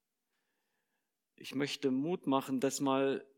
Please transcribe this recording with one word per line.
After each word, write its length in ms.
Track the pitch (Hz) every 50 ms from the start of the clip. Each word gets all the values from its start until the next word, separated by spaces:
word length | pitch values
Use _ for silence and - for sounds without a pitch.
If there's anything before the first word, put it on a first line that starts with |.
| _ _ _ _ _ _ _ _ _ _ _ _ _ _ _ _ _ _ _ _ _ _ _ _ _ _ _
Ich 180 | - - - -
möchte 360 | 131 143 139 - - - 135
Mut 360 | 131 131 143 165 180 135 -
machen, 320 | 139 135 135 131 - 135 127
das 220 | 139 135 131 -
mal 460 | 143 135 135 135 139 135 135 - - - _